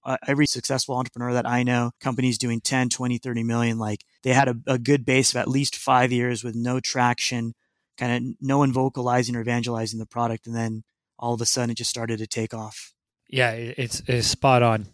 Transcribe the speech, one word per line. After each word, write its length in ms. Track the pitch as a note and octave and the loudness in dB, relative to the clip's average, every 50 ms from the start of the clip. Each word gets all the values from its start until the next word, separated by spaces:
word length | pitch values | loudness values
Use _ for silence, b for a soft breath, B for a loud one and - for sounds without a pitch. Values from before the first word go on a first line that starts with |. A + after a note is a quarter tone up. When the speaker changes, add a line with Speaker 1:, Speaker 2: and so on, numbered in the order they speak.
| - | -6
Speaker 1:
Uh, 120 | - C3 - - | -6 -6 -4 -2
every 200 | - C#3 C#3+ D3 | 0 2 2 4
successful 500 | - - B2+ - - C3+ B2+ - - B2+ | 2 2 -4 -4 -4 -2 -2 -2 -2 -2
entrepreneur 360 | B2+ B2+ A#2+ - A#2+ A#2+ B2 B2 | -4 -4 -4 -6 -8 -4 -2 -2
that 120 | B2 A#2+ | 0 0
I 160 | A#2 B2 B2 | 0 0 2
know, 300 | B2 B2 B2 B2 A#2+ A#2+ - - | 2 2 2 2 0 0 -4 -4
companies 360 | - C3+ B2 B2+ B2+ B2+ A#2 | -6 -4 -2 0 0 0 0
doing 240 | - B2+ A#2+ A#2 A2+ | 0 -2 -2 -2 -2
ten, 280 | - - C3+ C3 B2+ A#2+ | -2 0 0 2 2 0
twenty, 300 | - - B2+ B2 B2 A2+ | -2 -2 -2 -2 -2 -4
thirty 260 | - C3 A#2 A#2 A2+ | -4 -4 -4 -2 -2
million, 340 | A#2 A#2 A#2 A#2 A#2 A2+ A2+ | 0 0 2 2 0 0 -2
like, 220 | A2 G#2+ G#2 - - _ _ _ | -2 -4 -4 -6 -10 _ _ _
they 100 | - C3 | 0 2
had 160 | B2 C3 C#3 B2+ | 4 4 4 2
a, 80 | A#2+ A#2 - | 0 -2 -2
a 120 | - C3 B2 | -2 -2 0
good 260 | A#2 C3 D3 C#3 A2+ | 2 2 2 2 4
base 280 | C#3 C3 C3+ B2+ - | 2 2 4 4 2
of 40 | - | 2
at 120 | B2 - - | 0 -2 0
least 280 | C3 C#3 C#3+ - - | 0 0 0 -2 -4
five 340 | - - C3+ B2+ B2 B2+ B2 | -4 0 4 4 4 4 4
years 320 | B2 A#2+ B2 B2 A#2+ G#2 | 2 0 0 0 -2 -4
with 140 | A#2 A#2+ A2 | -6 -6 -4
no 240 | A#2 A#2 B2 B2+ B2+ | -4 -2 0 -2 -2
traction, 760 | A#2+ - - C3 B2 A#2+ A#2+ - - - B2+ A#2 A#2 A#2 A#2 _ _ _ _ _ _ _ _ | -2 -2 0 2 4 2 2 2 -2 -4 -2 -2 -4 -6 -8 _ _ _ _ _ _ _ _
kinda 380 | - B2+ A#2+ A#2+ B2 A#2+ C3 - - | -4 -2 0 0 0 -2 -4 -8 -4
no 180 | C#3 C3+ C#3 C#3+ | -2 2 4 4
one 140 | C#3+ C3+ | 4 4
vocalizing 640 | B2 C3 C3 C3+ - C3 B2 B2 B2 B2 A#2+ A#2+ A#2+ | 4 2 0 0 0 -2 0 2 2 2 2 0 -2
or 40 | A#2 | -4
evangelizing 600 | A2 A#2+ A#2+ A#2+ A2+ B2 A#2 A2+ A2+ G#2 A2 A2 | -2 -2 -2 0 0 -2 -2 -4 -4 -4 -6 -8
the 60 | A2 | -10
product. 400 | - - A#2 A#2+ A#2 A2+ A2 - | -8 -4 -2 -2 -2 -2 -4 -6
And 100 | A2+ A#2 | -8 -4
then 260 | A#2 A2+ A2+ A2 A2 - _ _ _ _ _ _ | -4 -4 -4 -4 -8 -12 _ _ _ _ _ _
all 180 | - A#2+ A#2+ A#2+ | -8 -4 -4 -2
of 60 | A2+ | 0
a 60 | A#2 | 0
sudden 240 | - - B2+ B2 A#2 | 0 0 0 -2 -2
it 60 | A2+ | -4
just 140 | - A#2+ - | -4 -4 -6
started 280 | - A#2+ A#2 A2+ A2+ G#2+ | -6 -4 -4 -4 -4 -6
to 80 | A2+ | -6
take 260 | - - A#2 A2 - | -6 -4 -6 -6 -6
off. 400 | - A2 A2 G#2 - - - - _ _ _ _ _ _ _ - | -6 -10 -12 -12 -14 -16 -18 -20 _ _ _ _ _ _ _ -6
Speaker 2:
Yeah, 200 | C3+ C3 B2 A#2 | 0 0 0 0
i-, 240 | A2+ A#2 A#2+ A#2 C3 | 0 -4 -8 -10 -6
it's, 260 | - B2+ A2+ - - - - | -6 -6 -6 -6 -6 -2 -2
it's 180 | B2 A#2+ A2 | 0 0 0
spot 380 | - - - - C3+ B2+ B2 A#2+ | 0 -2 2 4 6 6 8 6
on. 240 | A#2 A2 G#2+ G2+ - | 6 4 2 -2 -6